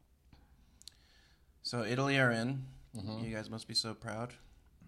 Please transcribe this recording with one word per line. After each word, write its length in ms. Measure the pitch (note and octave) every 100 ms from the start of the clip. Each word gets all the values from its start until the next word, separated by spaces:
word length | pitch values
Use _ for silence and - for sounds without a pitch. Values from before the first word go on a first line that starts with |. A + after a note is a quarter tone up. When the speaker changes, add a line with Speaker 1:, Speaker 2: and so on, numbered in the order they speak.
| _ _ - - - - - - - - _ - - _ _ _
Speaker 1:
So 200 | - A#2+
Italy 360 | A2 B2 C#3 C#3
are 120 | B2+
in. 340 | A2+ A#2+ C#3 C3 - - A2
Speaker 2:
Mm-hmm. 260 | G2 A2 A2+
Speaker 1:
You 100 | A2
guys 140 | G#2+
must 180 | A2+ -
be 60 |
so 200 | A2+ A2+
proud. 400 | G#2+ A#2 G#2+ B2 - - - - -